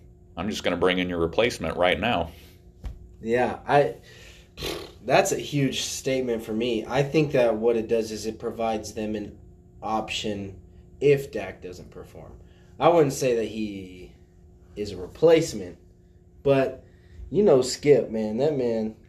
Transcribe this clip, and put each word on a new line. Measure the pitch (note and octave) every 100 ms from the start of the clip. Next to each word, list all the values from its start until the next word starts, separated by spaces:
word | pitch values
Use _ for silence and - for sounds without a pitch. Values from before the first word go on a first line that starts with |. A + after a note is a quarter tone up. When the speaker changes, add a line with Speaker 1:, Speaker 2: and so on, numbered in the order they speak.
| - - - E2
Speaker 1:
I'm | G2+
just | -
gonna | G2 F2
bring | F2+ F2+
in | F2+
your | F2
replacement | E2 G#2+ A#2+ - E2 -
right | F2+ D#2
now." | E2+ F2 E2 - - - - - - - - -
Speaker 2:
Yeah, | A2+ B2 A#2 - A2+
I, | C#3+ C3+ - - - - - - - - D#2 - -
that's | G#2+ E3 G3+
a | -
huge | - D3 C3 A2+
statement | - - C3+ C3 B2 A2
for | A2
me. | A2 B2 A2 -
I | C3
think | C#3+ D#3+ C#3+
that | C3+ A#2+ G#2+
what | A#2 A2+
it | G#2+
does | A2+ A2
is | G#2+ A2
it | -
provides | A#2 A2 A2+ A2 G#2+
them | A2+ G#2+ G#2+
an | G2+ - - - - -
option | G#2 A2 - - A2 G2+ F#2+ - - - - -
if | C#3 C#3 -
Dak | G#2+ F#2+ -
doesn't | F2+ F2+ D#2
perform. | F2 - E2 - - - - - -
I | D#3
wouldn't | E3+ C#3
say | - C3+ A2+
that | G#2
he | A2 G#2+ G2 F#2 F#2 F2+ - _ - - - - -
is | G2
a | F2+
replacement, | F2 - D#3+ E3 - G#2+ F2+ - - _ - - _ -
but | C#3 C#3 C3 - - - - - -
you | D3+
know | G3+ C3
Skip, | B2+ - C#3+ B2 G#2+
man, | A2 G#2+ A2+
that | D#3 C#3
man, | A#2+ A2 A2 -